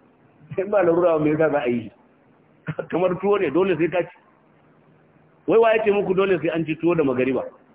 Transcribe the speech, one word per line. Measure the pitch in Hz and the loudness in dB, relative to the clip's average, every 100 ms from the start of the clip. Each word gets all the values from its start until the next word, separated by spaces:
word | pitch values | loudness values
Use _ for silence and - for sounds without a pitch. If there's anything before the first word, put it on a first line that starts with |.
| _ _ _ _ - - | _ _ _ _ -10 -6
In | 196 | 0
ba | 208 | 2
larura | 170 170 175 156 | 4 4 2 2
ba | |
me | 151 | 0
yasa | 156 156 | 2 0
za | 143 | 0
a | 123 | -2
yi? | 120 104 - _ _ _ _ _ _ - - 160 | -4 -6 -16 _ _ _ _ _ _ -10 -10 -6
Kamar | 160 180 180 | -2 -2 -2
tuwo | 202 202 | 0 0
ne | 165 | 0
dole | 151 196 151 | 0 0 0
sai | 165 | 0
ka | 180 | -2
ci. | 170 - _ _ _ _ _ _ _ _ _ _ _ _ - | -6 -12 _ _ _ _ _ _ _ _ _ _ _ _ 0
Wai | 214 | 2
wa | 226 | 4
ya | 220 | 2
ce | 208 | 2
muku | 202 180 | 0 0
dole | 185 196 175 | 0 0 0
sai | 156 | -2
an | 165 156 | -4 -6
ci | 156 | -2
tuwo | 165 | 0
da | 165 | 0
magariba? | 135 123 127 123 - - _ | 0 0 -2 -2 -6 -14 _